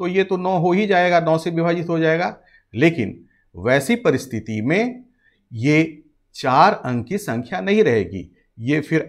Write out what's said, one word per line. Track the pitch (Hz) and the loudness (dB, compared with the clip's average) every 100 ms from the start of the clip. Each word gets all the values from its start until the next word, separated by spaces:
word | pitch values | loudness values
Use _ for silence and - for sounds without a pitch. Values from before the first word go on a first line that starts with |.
तो | 180 | -2
ये | 185 | -2
तो | 190 185 | 0 -2
नौ | 180 180 | -2 0
हो | 170 | 2
ही | 185 208 | 2 2
जाएगा, | 180 180 170 | 2 4 2
नौ | 160 160 | 2 0
से | 175 | 0
विभाजित | 165 170 175 170 | 0 0 -2 -2
हो | 165 | 0
जाएगा। | 160 165 196 - _ _ _ | 0 0 -2 -8 _ _ _
लेकिन | 110 165 170 98 - - _ _ | 2 2 2 -4 -8 -20 _ _
वैसी | 85 110 139 139 240 | -6 0 2 2 0
परिस्थिति | 170 131 - 110 110 107 | 0 -2 -4 -8 -6 -4
में | 120 190 247 240 - _ _ _ _ | 0 0 -2 -6 -18 _ _ _ _
ये | 113 135 156 160 - _ _ _ - | -4 2 2 2 -6 _ _ _ -6
चार | 135 135 190 | 0 4 4
अंक | 202 127 120 - | 2 -4 -6 -4
की | 196 | -6
संख्या | 151 120 - 185 | -4 -6 -6 -6
नहीं | 190 214 | 0 2
रहेगी, | 160 113 90 95 78 _ _ - | 4 2 -2 -8 -14 _ _ -8
ये | 117 156 | -2 -2
फिर | 151 160 | 0 -2